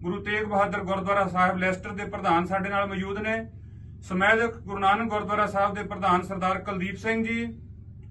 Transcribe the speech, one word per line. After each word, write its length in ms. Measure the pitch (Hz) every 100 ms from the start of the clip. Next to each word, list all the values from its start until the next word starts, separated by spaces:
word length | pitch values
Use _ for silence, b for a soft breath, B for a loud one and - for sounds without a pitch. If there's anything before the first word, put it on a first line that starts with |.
ਗੁਰੂ 200 | 175 202
ਤੇਗ 200 | 202 214 214
ਬਹਾਦਰ 360 | 202 202 196
ਗੁਰਦੁਆਰਾ 440 | 185 196 185 202 185
ਸਾਹਿਬ 280 | 175 185 180
ਲੈਸਟਰ 340 | 185 185 208
ਦੇ 120 | 196 202
ਪ੍ਰਧਾਨ 400 | 196 190 170 175
ਸਾਡੇ 220 | 190 190
ਨਾਲ 180 | 202 202
ਮੌਜੂਦ 320 | 190 190 196
ਨੇ, 180 | 214 226 226 - B B B B
ਸਮੈਦਕ 540 | - 185 196 220 233 -
ਗੁਰੂ 200 | 190 202
ਨਾਨਕ 320 | 196 208 226
ਗੁਰਦੁਆਰਾ 360 | 214 190 208 202
ਸਾਹਿਬ 280 | 196 202
ਦੇ 80 | 196
ਪ੍ਰਧਾਨ 380 | 202 202 190 180
ਸਰਦਾਰ 360 | 180 190 185 190
ਕੁਲਦੀਪ 360 | 208 190 190 190
ਸਿੰਘ 280 | 220 226
ਜੀ, 200 | 220 226 233 226 - - - - -